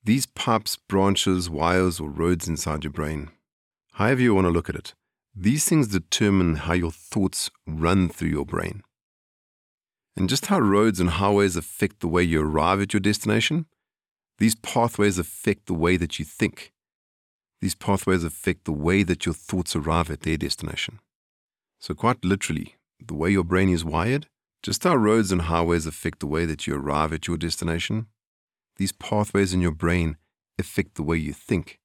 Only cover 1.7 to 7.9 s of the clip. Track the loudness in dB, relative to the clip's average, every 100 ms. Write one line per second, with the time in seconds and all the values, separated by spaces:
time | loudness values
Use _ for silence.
1.7 | 4 2 0 -8 -2 0 0 -2 -4 -4
2.7 | -4 -6 -6 -6 -6 -10 _ _ _ _
3.7 | _ _ -2 0 4 4 4 4 2 -2
4.7 | -10 -12 _ _ _ _ -2 0 0 2
5.7 | 2 2 -2 -2 0 4 4 4 0 0
6.7 | 0 0 -6 -8 -2 -2 -2 -8 _ -10
7.7 | -2 2